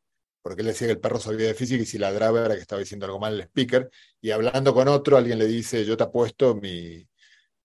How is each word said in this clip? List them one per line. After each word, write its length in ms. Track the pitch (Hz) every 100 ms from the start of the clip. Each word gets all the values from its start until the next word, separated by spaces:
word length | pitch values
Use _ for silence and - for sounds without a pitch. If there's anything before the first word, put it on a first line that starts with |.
| _ _ _ _
porque 200 | 87 85
él 60 | 110
decía 200 | 107 117
que 60 |
el 60 | 104
perro 200 | 113 113
sabía 280 | 110 110 110
de 60 |
física 300 | 110 123 127
y 20 | 107
si 120 | 101
ladraba 480 | 98 101 110 113 113
era 100 | 98
que 60 |
estaba 180 | 90 101
diciendo 260 | 95 104 98
algo 140 | 98
mal 140 | 107 107
el 60 |
speaker, 480 | 90 - 131 127 127 _ _ _
y 100 | 110
hablando 420 | 107 117 131 135
con 140 | 123 135
otro, 280 | 143 143 139
alguien 220 | 120 113
le 80 | 110
dice, 380 | 117 113 120 104
"Yo 120 | 113
te 60 |
apuesto 520 | 117 120 117 - 131 107
mi, 500 | 98 87 85 82 _ _ _ _ _ _